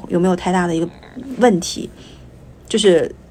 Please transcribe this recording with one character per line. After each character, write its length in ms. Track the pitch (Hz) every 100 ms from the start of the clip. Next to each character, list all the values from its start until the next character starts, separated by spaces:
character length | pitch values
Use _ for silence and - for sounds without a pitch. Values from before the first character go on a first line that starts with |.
| -
有 120 | 175
没 80 | 185
有 80 | 175
太 160 | 180
大 160 | 185 175
的 80 | 165
一 40 |
个 80 | 170 - - - 269 254
问 220 | 240 175
题？ 300 | - - - - - - - - - - -
就 100 | 220
是 360 | 208 165 - - -